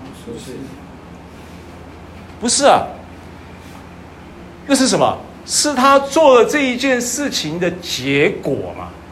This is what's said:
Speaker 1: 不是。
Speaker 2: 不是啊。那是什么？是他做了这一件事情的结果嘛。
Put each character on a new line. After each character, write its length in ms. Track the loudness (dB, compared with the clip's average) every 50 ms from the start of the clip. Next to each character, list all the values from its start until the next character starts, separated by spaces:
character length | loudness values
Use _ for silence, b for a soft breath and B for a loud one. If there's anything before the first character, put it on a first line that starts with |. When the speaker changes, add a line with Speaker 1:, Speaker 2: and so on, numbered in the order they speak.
| -14 -16 -18 -18 -16
Speaker 1:
不 80 | -14 -14
是。 240 | -14 -14 -14 -14 -14 -14 -16 -16 -18 -18 -20 -20 -20 -20 -20 -20 -20 -20 -20 -20 -20 -20 -20 -20 -20 -18 -18 -20 -20 -20 -20 -20 -20 -20 -20 -20 -20 -20 -20 -16 -8
Speaker 2:
不 80 | -4 -2
是 180 | -2 2 4
啊。 200 | 4 4 4 2 -4 -10 -14 -18 -18 -20 -20 -20 -20 -20 -20 -20 -20 -20 -20 -20 -20 -20 -20 -20 -20 -20 -20 -20 -20 -20 -20 -20 -20 -20 -20 -20 -20 -20 -18 -2 0
那 60 | 2
是 100 | 2 4
什 100 | 2 2
么？ 220 | 2 2 2 0 -2 -10 -18 -20 -20 -12
是 300 | -6 -4 -2 -2 -2 0
他 240 | 2 4 6 6 6
做 380 | 4 2 2 4 6 8 8
了 80 | 6 6
这 160 | 4 2 0
一 160 | 0 -2 -2
件 240 | -2 0 0 0 0
事 280 | -2 -4 -6 -4 -6 -4
情 300 | -4 -4 -6 -6 -4 -2
的 100 | -4 -4 -4 -6 -10
结 480 | -8 -8 -6 -4 -2 0 2 2 0 0 -2
果 320 | -6 -6 -4 -4 -6 -10 -12 -12
嘛。 120 | -14 -14 -16 -18 -20 -8